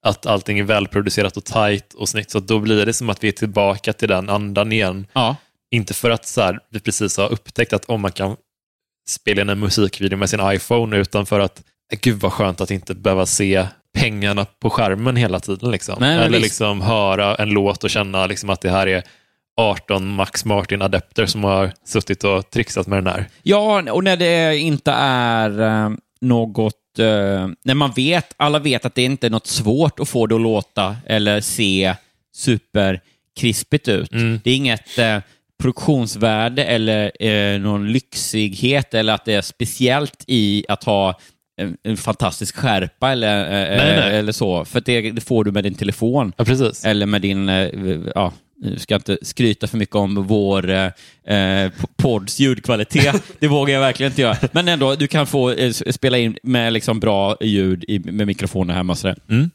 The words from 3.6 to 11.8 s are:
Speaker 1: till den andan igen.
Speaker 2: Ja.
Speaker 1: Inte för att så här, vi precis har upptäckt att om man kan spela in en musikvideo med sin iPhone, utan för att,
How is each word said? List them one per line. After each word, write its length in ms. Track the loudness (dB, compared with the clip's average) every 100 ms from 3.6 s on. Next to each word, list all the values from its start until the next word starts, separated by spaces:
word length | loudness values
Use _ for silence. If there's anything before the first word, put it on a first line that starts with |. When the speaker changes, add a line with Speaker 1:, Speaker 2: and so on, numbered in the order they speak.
| 0 0 -4
Speaker 1:
till 160 | -2 0
den 200 | 0 0
andan 440 | -2 -2 -2 0
igen. 340 | 0 0 -4 -4
Speaker 2:
Ja. 240 | 0 0 -2 _ _ _
Speaker 1:
Inte 240 | -2 -2
för 160 | -2 0
att 160 | 0 -2
så 140 | 0
här, 180 | 0 0 _
vi 100 | -8
precis 360 | -6 -2 -2 0
har 160 | -2
upptäckt 400 | -2 -6 -4 -2
att 120 | -2
om 160 | -2 -4
man 120 | -4
kan 240 | -4 -6 -6 _ _ _ _ _ _ -12
spela 340 | -6 -2 0
in 60 | 0
en 100 | 0
musikvideo 580 | 0 2 0 0 -2 0
med 120 | -2
sin 100 | 0 0
iPhone, 440 | 0 0 0 2 0
utan 300 | 0 -2 0
för 140 | 0
att, 220 | 0 -4 -20 _